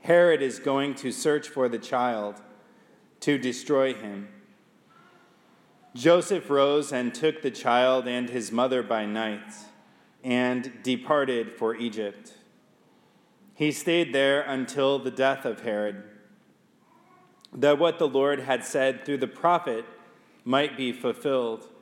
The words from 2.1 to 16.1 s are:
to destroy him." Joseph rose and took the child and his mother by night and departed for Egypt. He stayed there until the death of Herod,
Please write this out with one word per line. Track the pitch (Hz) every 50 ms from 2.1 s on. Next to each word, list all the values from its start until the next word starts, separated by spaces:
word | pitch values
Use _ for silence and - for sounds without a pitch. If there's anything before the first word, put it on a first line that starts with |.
| 120 110 104 104 104 - - - - - - _ _ _ _ _ _ _ _ _ _ _
to | - - 147
destroy | 139 123 127 123 - - - 151 135 135 135 127
him." | 107 107 104 101 98 101 101 - - - _ _ _ _ _ _ _ _ _ _ - - - _ - _ _ _ _ _ _ _ _ _ _ _ _ _ - _
Joseph | 123 120 165 170 180 165 - 202 175 - -
rose | 143 139 139 139 143 147 147 143 147
and | 127 123 123 117
took | - 156 156 151 - -
the | 139
child | 113 - - 131 120 123 127 127 131 131 123
and | 123 123 123 123 120
his | 120 127 110 98 110
mother | 117 123 131 131 127
by | 117 101 117 110 107
night | 104 104 110 113 110 104 101 - - - - - - - - _ _ _ _ _ _ _ _ -
and | 131 123 123 127 123 127 127 120 135 - - -
departed | 135 127 123 127 - 156 147 139 131 123 117 113 107 -
for | - 117 110 113
Egypt. | 110 120 117 107 110 107 101 101 104 - - - - _ _ _ _ _ _ _ _ _ _ _ _ _ _ _ _ _ _ _ _ _ - _
He | - 151 151 139
stayed | - - 175 170 170 170 143 127
there | 139 135 139 139 143 147
until | 131 139 135 131 123 - 143 135 135 139 139
the | 120 127
death | 113 113 131 135 135 135 -
of | 127 110 107 113
Herod, | 117 107 104 104 104 101 98 101 -